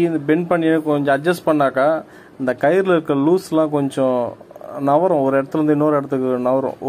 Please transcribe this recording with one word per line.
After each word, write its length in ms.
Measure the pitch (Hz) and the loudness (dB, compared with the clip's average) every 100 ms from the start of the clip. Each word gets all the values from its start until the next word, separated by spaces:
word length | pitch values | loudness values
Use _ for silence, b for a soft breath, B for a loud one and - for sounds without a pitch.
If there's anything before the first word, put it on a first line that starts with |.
| 170 | 0
இந்த 120 | 160 143 | 0 0
bend 180 | 156 170 | 0 0
பண்ணி 200 | 175 160 160 151 | 0 2 0 0
கொஞ்சம் 260 | 147 143 139 | 0 0 0
adjust 300 | 156 175 - | 0 -2 0
பண்ணாக்கா 380 | 151 135 131 143 160 - B B - | 2 2 2 0 0 -6 B B -6
இந்த 120 | 127 123 | -4 0
கயிறுல 320 | 139 180 190 170 | 2 2 2 0
இருக்க 180 | 156 139 143 | 0 0 2
லூஸ்லாம் 460 | 185 - 156 156 147 | 0 0 0 0 0
கொஞ்சம் 420 | 139 135 131 123 117 - - - - 135 139 | -2 -2 0 0 -4 -8 -18 -20 -16 -6 0
நவரும். 340 | 147 180 160 135 | 2 2 2 2
ஒரு 80 | 135 | 0
இடத்துல 200 | 139 156 | 0 -2
இருந்து 160 | 151 147 | 0 2
இன்னொரு 200 | 151 147 | 2 0
இடத்துக்கு 300 | 139 135 127 123 123 | 0 -2 -2 -2 0
நவரும். 300 | 131 131 - | 0 -2 -4